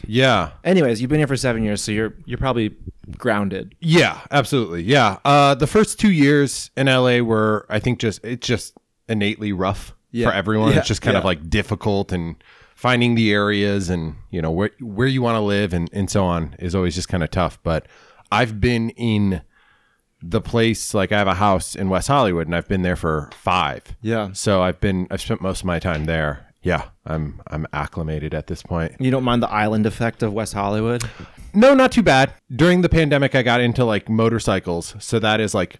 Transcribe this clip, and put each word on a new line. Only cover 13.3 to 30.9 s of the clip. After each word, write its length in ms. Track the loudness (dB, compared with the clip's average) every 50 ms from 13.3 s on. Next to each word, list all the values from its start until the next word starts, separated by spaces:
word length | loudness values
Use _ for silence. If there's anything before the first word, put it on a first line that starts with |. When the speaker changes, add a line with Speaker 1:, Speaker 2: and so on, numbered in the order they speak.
Speaker 1:
areas 580 | 2 2 2 2 2 0 0 0 0 0 -2 -2
and, 240 | -2 -2 -4 -6 -10 -12 -12 -8
you 100 | -6 -4
know, 120 | -2 -2
where, 180 | 0 0 -2 -2 -4 -8
where 280 | -14 -8 -4 -2 0 0
you 140 | 0 0
wanna 180 | 0 0 0 0
live 300 | 0 0 0 0 0 0
and, 180 | -2 -2 -4 -4
and 160 | -4 -4 -4 0
so 140 | 0 0 2
on 300 | 2 0 -2 -4 -6 -8 -8
is 160 | -6 -4 -2
always 180 | 0 0 -2 -2
just 140 | -4 -4 -4
kinda 180 | -2 -2 -2
tough. 320 | -2 0 -2 -2 -2 -4 -6 -4
But 220 | -2 -2 -2 -4 -8 -16 -20 _ _ _ -20 _ -2
I've 300 | 0 0 0 0 -2 -2
been 300 | 0 0 2 0 -2 -4
in 500 | -4 -4 -2 0 2 2 2 0 0 -2 -6 _ _ _ _ _ _ _ _ _ _ _ _ _ _ _
the 200 | -8 -6 -6 -6
place, 520 | -4 -2 0 0 2 2 0 -2 -4 -4 -2
like, 180 | -2 0 0
I 60 | 0 2
have 100 | 2 2
a 60 | 0
house 400 | 2 2 2 2 0 -2 -6 -6
in 120 | -4 -2 -2
West 200 | -2 0 0 0
Hollywood 380 | 2 2 2 2 0 -2 -2 -2
and 60 | -4
I've 140 | -4 -2 -2
been 140 | -2 -2
there 140 | 0 -2 -2
for 340 | -2 -2 -2 -2 -2 -4 -8
five. 500 | -14 -8 -4 0 0 0 0 -2 -4 -8 -12 -16 -14 -10
Speaker 2:
Yeah. 280 | -6 -4 -4 -4 -4 -6
Speaker 1:
So 300 | -8 -4 0 2 2 4
I've 180 | 2 2 0 -2
been, 260 | -2 -2 0 -2 -2 -4
I've 100 | -6 -6
spent 200 | -6 -6 -6 -4
most 200 | -4 -4 -4 -4
of 40 | -4
my 140 | -4 -2 -2
time 260 | -2 -2 -2 -2 -2
there. 400 | -2 -2 -2 -2 -2 -4 -6 -12 -20 _ _
Yeah, 260 | -2 -2 -2 -2 -4 -8 -16 _ -10
I'm, 340 | -6 -6 -6 -6 -6 -10 -14 -12
I'm 200 | -10 -8 -8 -8 -8
acclimated 600 | -8 -8 -8 -8 -8 -8 -6 -6 -6 -6 -6 -6 -6
at 140 | -8 -8 -8
this 120 | -10 -12
point. 340 | -8 -6 -6 -4 -4 -6 -6 -4
Speaker 2:
You 140 | -2 -2
don't 100 | 0 0
mind 200 | 0 0 0 0 0
the 60 | 0
island 360 | 0 0 0 0 0 0 0
effect 380 | 0 -2 -2 -4 -4 -4 -4 -4
of 80 | -4
West 200 | -4 -4 -6 -6 -4
Hollywood? 500 | -4 -2 -2 -2 -2 -2 -2